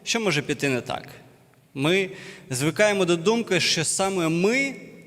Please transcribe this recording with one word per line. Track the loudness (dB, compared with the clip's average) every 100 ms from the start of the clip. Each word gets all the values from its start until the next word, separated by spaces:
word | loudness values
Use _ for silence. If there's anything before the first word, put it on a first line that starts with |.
що | -4 0
може | 0 0
піти | -2 -2 0
не | -2
так. | -4 -8 -10 -18 -20 -20 _ _ _
Ми | -2 0 2 -2 -8 -16 -18 -8
звикаємо | -2 -2 4 2 4 2
до | 2
думки, | 2 0 2 0
що | 2 0 0
саме | 0 0 0 0
ми | 2 2 2 -2 -6 -16 -20